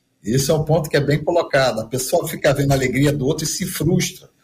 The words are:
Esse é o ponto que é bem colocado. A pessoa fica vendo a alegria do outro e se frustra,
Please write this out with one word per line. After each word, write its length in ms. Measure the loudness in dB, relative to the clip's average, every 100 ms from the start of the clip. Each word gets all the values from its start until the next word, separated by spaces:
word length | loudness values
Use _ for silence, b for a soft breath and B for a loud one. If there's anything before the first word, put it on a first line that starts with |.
| _ _
Esse 280 | -2 0 2
é 40 |
o 100 | 0
ponto 260 | 2 0 2
que 60 | 0
é 40 |
bem 220 | 2 0
colocado. 560 | 0 0 0 2 2 -2
A 60 | -4
pessoa 420 | -6 -2 -2 -2
fica 240 | -2 0
vendo 200 | 2 2
a 20 |
alegria 380 | 2 0 2 2
do 120 | 2
outro 200 | -2 -2
e 40 | -4
se 160 | -6
frustra, 640 | -6 -4 0 0 -2 -6 -20 _